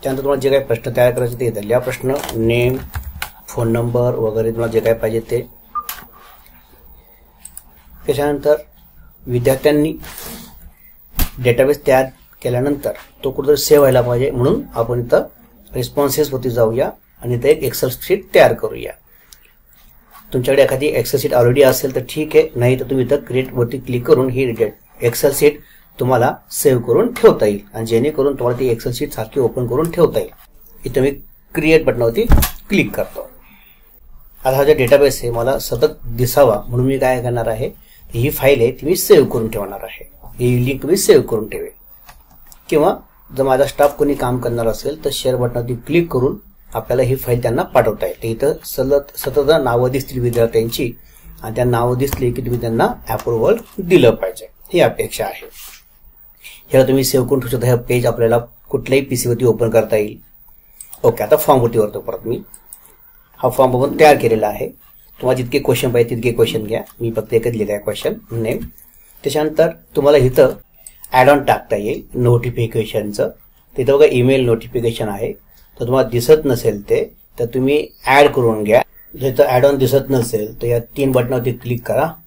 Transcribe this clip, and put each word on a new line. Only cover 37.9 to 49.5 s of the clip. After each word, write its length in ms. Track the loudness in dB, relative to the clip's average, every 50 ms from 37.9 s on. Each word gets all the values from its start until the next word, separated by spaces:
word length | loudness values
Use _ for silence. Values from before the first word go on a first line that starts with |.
| _ _ -20 -10 -6
ही 160 | -2 -2 -2
file 320 | -2 2 4 4 4 4
आहे 100 | 4 0
ती 140 | 0 -2 -4
मी 100 | -2 -2
save 340 | -2 4 6 6 6 6 4
करून 180 | 0 -4 -4 -4
ठेवणार 340 | -4 -6 -8 -8 -8 -12 -12
आहे, 220 | -14 -16 -18 -20 -20 -20 -20 -20 -20 -10 -4
ही 260 | -2 0 0 0 0
link 200 | 0 -2 -4 -2
मी 120 | -2 0 0
save 260 | 4 6 6 6 6 2
करून 200 | -4 -4 -4 -6
ठेवेल. 220 | -8 -10 -12 -12 -16 _ _ _ _ _ _ -20 -20 -20 _ _ -20 -20 -20 -20 -20 -20 _ -2
किंवा 240 | 0 2 2 2 0 -2 -8 _ _ _ _ _
जर 120 | -4 -2 0
माझा 220 | 2 2 2 2
staff 300 | 0 2 2 2 2 2 0
कोणी 160 | 0 0 0
काम 240 | -2 -2 -2 -2 -2
करणार 280 | -4 -4 -4 -2 -2 -2
असेल 360 | -2 -2 -6 -8 -8 -4 -6
तर 40 | -6 -6
share 220 | -2 -2 -2 0
बटनावरती 400 | 0 -2 -2 -2 -4 -6 -6 -6 -8 -6 -2
click 240 | 0 0 0 0 -2
करून 220 | 0 0 0 -2 -4 _ -20 -20 _ -20 -10 -10
आपल्याला 300 | -10 -4 -4 0 0 0
ही 120 | 0 0
file 260 | -4 -2 -2 -2 -2
त्यांना 220 | 0 -2 -2 -2 -4
पाठवता 420 | 0 2 2 2 2 -2 -2 -6
येईल. 260 | -6 -6 -6 -6 -6
इथं 220 | -4 -2 -2 -2 -2 -2 -8
सतत, 520 | -12 -6 -4 0 0 0 0 0 -4 -14 -8
सतत 340 | -8 -2 -2 0 2 4